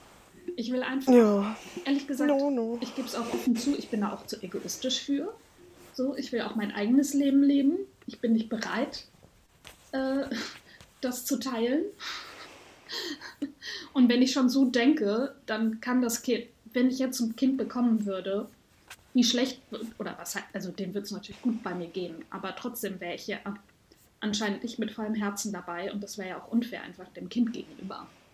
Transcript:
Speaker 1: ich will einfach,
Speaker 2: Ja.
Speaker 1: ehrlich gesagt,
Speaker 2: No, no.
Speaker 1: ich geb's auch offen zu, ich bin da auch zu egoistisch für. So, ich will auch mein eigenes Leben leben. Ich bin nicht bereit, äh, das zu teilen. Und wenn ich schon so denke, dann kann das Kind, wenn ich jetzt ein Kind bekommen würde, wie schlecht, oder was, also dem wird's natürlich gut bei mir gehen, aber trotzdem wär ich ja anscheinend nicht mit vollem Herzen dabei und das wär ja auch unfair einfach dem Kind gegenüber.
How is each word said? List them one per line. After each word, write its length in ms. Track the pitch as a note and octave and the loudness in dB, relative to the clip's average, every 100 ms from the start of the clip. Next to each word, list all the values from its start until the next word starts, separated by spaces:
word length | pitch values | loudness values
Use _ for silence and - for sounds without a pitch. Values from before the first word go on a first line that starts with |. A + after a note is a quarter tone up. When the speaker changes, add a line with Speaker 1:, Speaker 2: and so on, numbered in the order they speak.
| - - - - - - | -20 -20 -20 -16 -12 -6
Speaker 1:
ich 160 | A#3 | -2
will 100 | B3+ | -2
einfach, 300 | C4 C4+ C4 | -2 -2 8
Speaker 2:
Ja. 440 | B3 G#3+ G3+ G#3 A3 - - | 8 10 6 0 -4 -10 -8
Speaker 1:
ehrlich 240 | - C#4 - | -2 -2 0
gesagt, 200 | C4 D4 | 0 2
Speaker 2:
No, 200 | C#4 C#4+ | 4 2
no. 280 | C4 A3+ A#3 | 0 -2 -4
Speaker 1:
ich 140 | A#3+ - | -6 -6
geb's 180 | B3 | -6
auch 180 | - A#3 | -4 -4
offen 220 | F4+ - A3+ | -2 2 2
zu, 220 | C#4 C#4+ | 2 -2
ich 100 | - | -2
bin 100 | G#3+ | -2
da 120 | G3+ | -2
auch 140 | - - | -4 -10
zu 160 | - | -10
egoistisch 580 | F3+ F#3 F3+ - B3+ B3 | -8 -8 -8 -4 -2 -2
für. 320 | - C#4+ F4 A#4 - - - - - | 0 -2 -2 -8 -20 -20 -20 -20 -16
So, 220 | - C4 - | -4 -4 -2
ich 160 | - | -4
will 80 | A#3 | -4
auch 140 | G3+ A3 | -4 -4
mein 160 | G#3 | -4
eigenes 420 | - G#3 C4 C#4+ | -2 4 6 6
Leben 280 | C#4 C#4 C#4 | 4 6 8
leben. 320 | C#4 C#4+ C#4 F#4 G4+ - - | 8 8 6 2 -2 -12 -16
Ich 120 | - | -4
bin 120 | A3+ | 2
nicht 160 | A3 - | 4 2
bereit, 580 | A3+ F#3 F#3+ C#4+ - - _ - _ _ _ - - - | -4 -2 -2 -2 -6 -16 _ -20 _ _ _ -20 -20 -6
äh, 320 | C4+ C4+ C4+ C4+ A3+ - - - - - - | -2 0 0 -2 -4 -6 -12 -20 -20 -20 -6
das 240 | B3+ A#3+ | -6 -4
zu 140 | - C#4 | -2 -2
teilen. 460 | C4+ A#3 A#3 C#4+ G4+ - - - - - - - - - - - F4 D4 - - C#4+ - - - D#4+ | -2 0 2 2 -2 -6 -10 -10 -12 -16 -18 -20 -20 -20 -12 -8 -8 -8 -12 -10 -10 -10 -12 -10 -4
Und 160 | C#4 A#3+ | 4 6
wenn 140 | A#3+ | 6
ich 100 | C4 | 4
schon 160 | C#4+ B3+ | 4 4
so 160 | C4+ | 6
denke, 720 | B3+ A#3+ B3+ D#4 G3+ A3 C#4 - - | 4 4 4 4 2 0 -2 -6 -6
dann 340 | A3 A3+ A3 | 0 0 -2
kann 220 | B3 B3+ | 0 0
das 200 | A#3+ A3+ | 2 -2
Kind, 240 | - A3+ - _ - | 0 -2 -2 _ -6
wenn 160 | B3 B3+ | 2 2
ich 100 | B3+ | 2
jetzt 220 | C4 - | -2 0
ein 160 | A3+ - | -2 2
Kind 200 | C4+ C4+ | 2 2
bekommen 500 | G#3+ B3 A#3+ A3 G#3 | -2 2 4 4 2
würde, 420 | F#3+ F#3 G3+ - - _ _ - - _ | -4 -2 -2 -4 -12 _ _ -20 -20 _
wie 100 | B3+ | 4
schlecht, 360 | A#3 A#3+ C4 - - - A3+ - | 4 4 0 -2 -12 -12 -10 -8
oder 180 | F#3 - | -10 -8
was, 180 | E3+ G3 - | -8 -8 -8
also 180 | G3+ F#3 | -8 -8
dem 240 | E3+ F#3 | -8 -6
wird's 160 | G3+ G3+ | -6 -6
natürlich 300 | G3 - - | -10 -12 -4
gut 200 | B3 A3 | -2 -2
bei 120 | F#3+ | -4
mir 140 | F3+ E3+ | -6 -6
gehen, 360 | F#3+ F3 E3 - | -6 -8 -10 -12
aber 260 | F#3+ F#3+ F#3 | -10 -10 -8
trotzdem 440 | A#3+ A#3 G3 F#3 | -10 -6 -8 -6
wär 140 | F3 | -8
ich 120 | D#3 - | -8 -8
ja 120 | F#3+ G3+ G#3 - _ _ _ _ - | -8 -8 -10 -12 _ _ _ _ -8
anscheinend 420 | G#3+ G#3 G#3+ G3 | -4 0 0 -2
nicht 160 | A#3 - | -6 -4
mit 140 | G#3+ | -6
vollem 220 | - G#3+ | -4 -4
Herzen 380 | G#3+ G3+ G3+ G#3+ | -2 -2 -2 -6
dabei 400 | F3+ F3+ E3+ F#3+ | -6 -8 -6 -6
und 100 | G3+ | -6
das 140 | G3+ - | -8 -8
wär 80 | F#3 | -8
ja 160 | D#3+ | -10
auch 80 | - | -2
unfair 320 | A#3 A#3+ - | -2 -2 -8
einfach 260 | - F3 - | -12 -14 -16
dem 200 | F3+ F3+ | -14 -6
Kind 240 | A#3 A3+ | 0 0
gegenüber. 540 | - - - F#3+ - - - _ | -2 -12 -12 -12 -12 -14 -20 _